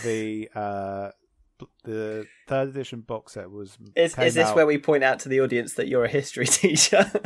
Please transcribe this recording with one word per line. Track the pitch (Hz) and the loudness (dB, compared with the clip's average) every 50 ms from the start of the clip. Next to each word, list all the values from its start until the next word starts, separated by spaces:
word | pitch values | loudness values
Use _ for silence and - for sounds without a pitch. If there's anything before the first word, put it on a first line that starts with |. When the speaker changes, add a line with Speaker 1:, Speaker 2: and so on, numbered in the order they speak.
| 113 | -4
Speaker 1:
the, | 117 110 110 110 107 107 107 107 - - | -4 -2 -2 -4 -4 -6 -8 -8 -10 -8
Speaker 2:
<laughs> | |
Speaker 1:
uh, | 107 104 101 101 98 98 98 98 98 101 98 - _ _ _ _ _ _ _ _ _ | -8 -6 -6 -4 -6 -6 -6 -8 -8 -10 -10 -14 _ _ _ _ _ _ _ _ _
b-, | - - _ _ _ | -20 -20 _ _ _
the | 117 110 110 110 107 107 110 107 - _ _ _ - | -8 -8 -6 -6 -6 -8 -10 -12 -14 _ _ _ -4
third | 135 135 135 139 | -2 -2 -2 -2
edition | 131 139 127 - - 117 110 | -4 -8 -10 -10 -12 -14 -12
box | - 117 110 - - - | -10 -10 -10 -10 -12 -14
set | 107 92 90 101 | -14 -14 -14 -14
was | 104 101 95 - - 110 104 - | -14 -14 -16 -18 -20 -20 -4 0
Speaker 3:
Is, | - 170 165 - | 0 0 0 0
Speaker 1:
came | - 160 | 0 0
Speaker 3:
is | 170 - | 0 2
this | 165 165 - | 2 2 4
Speaker 1:
out | - | 4
Speaker 3:
where | 165 156 | 4 4
we | 151 151 147 | 4 2 2
point | - - 151 143 135 | 2 2 2 4 4
out | 131 131 - | 2 2 0
to | - 139 | -2 0
the | 131 131 | 2 2
audience | 131 120 123 120 117 - - | 2 2 0 -2 -2 -2 -4
that | - 117 | -4 -2
you're | - 127 123 117 | 0 2 2 2
a | 117 | 2
history | - 139 135 - - 123 123 | 0 -2 -2 -4 -4 -4 0
<laughs> | 120 | 2
teacher? | - - - 185 151 151 - - - 190 190 - - 208 - | 2 4 4 4 4 4 4 6 6 4 4 4 0 -4 -4